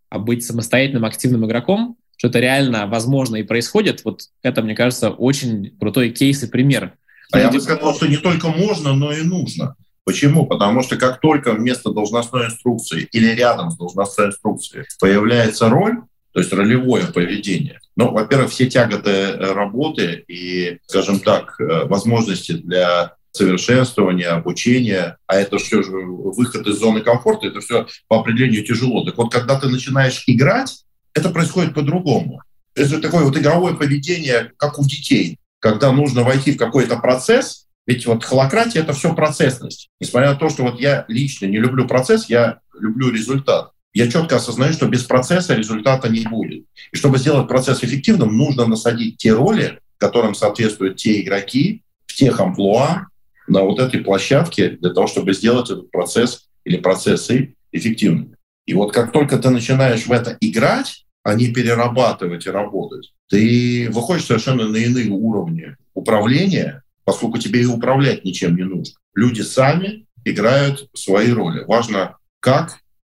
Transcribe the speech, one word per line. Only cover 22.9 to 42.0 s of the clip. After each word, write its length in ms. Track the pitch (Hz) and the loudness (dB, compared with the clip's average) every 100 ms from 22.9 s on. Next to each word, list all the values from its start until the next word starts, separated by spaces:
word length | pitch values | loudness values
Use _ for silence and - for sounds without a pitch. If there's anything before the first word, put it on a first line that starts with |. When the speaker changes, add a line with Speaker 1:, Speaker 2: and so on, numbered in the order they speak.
| 87 87 - _ - | 2 -2 -8 _ -2
Speaker 2:
совершенствования, 960 | 92 90 - 127 127 - 95 90 85 | 0 0 2 2 2 0 0 0 -2
обучения, 880 | 85 87 82 123 127 117 92 85 - - | -2 -4 -2 2 2 2 -2 -4 -8 -2
а 80 | 95 | 0
это 220 | 101 98 | 0 -4
всё 260 | - 107 | 0 -2
же 80 | 95 | 0
выход 760 | 95 90 90 95 104 120 - 104 | -6 -8 -8 -6 -2 -2 -2 -4
из 100 | 104 | 0
зоны 240 | 113 110 | 2 2
комфорта, 460 | 117 120 220 220 98 | 2 2 2 0 -4
это 120 | 104 | -8
всё 260 | - 117 107 - _ | -2 -2 -2 -14 _
по 120 | 135 | 0
определению 440 | 117 117 131 107 | 2 2 2 2
тяжело. 400 | 107 117 127 110 | 0 -2 0 0
Так 140 | - 113 | -2 -2
вот, 140 | 117 | -2
когда 260 | 120 120 135 | 0 0 0
ты 80 | 139 | 0
начинаешь 560 | 131 139 135 131 - - | -2 -2 0 0 0 0
играть, 580 | 117 147 233 277 - _ _ _ | 4 4 2 -4 -12 _ _ _
это 160 | - 175 | -2 -2
происходит 440 | 165 165 185 165 | -2 -2 0 -2
по-другому. 680 | 156 139 180 185 202 143 - - _ _ - | 0 -2 -2 0 0 -2 -10 -20 _ _ -2
Это 120 | 143 | 0
же 140 | 156 | 0
такое 240 | 151 170 139 | 0 2 2
вот 120 | 131 | 2
игровое 380 | 139 170 175 165 | 2 2 0 0
поведение, 760 | 143 143 - 175 139 120 117 _ | 0 0 -2 -4 0 -2 -2 _
как 240 | 147 143 | -4 0
у 40 | |
детей, 540 | 139 - - 117 85 - _ _ | -2 -2 0 0 0 -6 _ _
когда 320 | 110 107 139 | 0 2 4
нужно 320 | 131 147 120 | 4 2 2
войти 300 | 120 135 143 | 2 2 0
в 40 | - | 0
какой-то 380 | 117 135 123 120 | 0 0 0 0
процесс, 680 | - 127 - 233 - - _ _ - | 0 0 2 2 0 -12 _ _ -4
ведь 200 | 123 120 | -2 0
вот 180 | 117 | -2
холакратия — 560 | - 131 135 214 226 165 | 2 2 2 2 0 0
это 120 | 156 | -2
всё 200 | 139 170 | -2 -2
процессность. 760 | 165 151 143 139 - - - - _ | 0 -2 2 0 0 -10 -16 -20 _
Несмотря 320 | - 120 143 | -2 2 2
на 40 | 139 | 2
то, 120 | 156 | -2
что 140 | 143 | 0
вот 160 | 123 117 | -4 0
я 240 | 139 135 - | 0 0 -2
лично 360 | 117 139 - 98 | -4 -2 -4 -2
не 120 | 107 | 0
люблю 300 | 120 127 127 | 2 0 0
процесс, 420 | 127 | 0